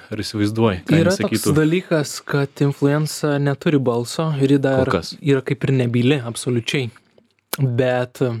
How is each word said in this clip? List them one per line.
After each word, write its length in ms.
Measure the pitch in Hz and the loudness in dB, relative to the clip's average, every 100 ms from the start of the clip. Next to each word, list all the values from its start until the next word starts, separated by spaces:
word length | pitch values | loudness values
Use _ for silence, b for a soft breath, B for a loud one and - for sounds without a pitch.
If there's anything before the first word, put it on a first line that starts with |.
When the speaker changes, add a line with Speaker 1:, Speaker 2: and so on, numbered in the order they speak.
| - | -8
Speaker 1:
Ar 140 | 110 | -8
įsivaizduoji, 600 | 101 107 104 113 113 92 | -6 -2 -2 2 0 0
ką 160 | - 156 | 2 2
Speaker 2:
Yra 140 | 165 196 | 4 0
Speaker 1:
jis 60 | |
Speaker 2:
toks 80 | 107 | -2
Speaker 1:
sakytų? 220 | 110 143 147 | 0 2 2
Speaker 2:
dalykas, 560 | 156 180 - 160 139 - | 2 0 0 -2 -2 -8
kad 420 | - 147 139 - | -4 -2 -2 0
influencer 800 | 143 139 139 147 156 - 151 143 | -2 2 0 2 -2 -4 -2 0
neturi 400 | 143 135 175 151 | 0 -2 0 2
balso 480 | 127 120 120 - 160 | 2 0 -2 -4 -2
ir 180 | 143 135 | 0 2
ji 80 | 143 | 2
dar 240 | 135 131 | 2 2
Speaker 1:
Kol 160 | 131 90 | 2 0
kas. 140 | - - | -4 -4
Speaker 2:
yra 220 | 147 135 | 0 0
kaip 220 | - 139 | 0 -2
ir 100 | 135 | 0
nebyli, 460 | 131 123 120 120 147 | 0 2 2 2 2
absoliučiai. 720 | 117 113 - 120 - 147 120 - _ _ _ _ _ | -2 -8 -4 -4 -2 -4 -6 -10 _ _ _ _ _
Bet, 680 | - 135 120 127 123 123 - | -4 0 0 0 0 -4 -4
e, 120 | 127 113 | -4 -4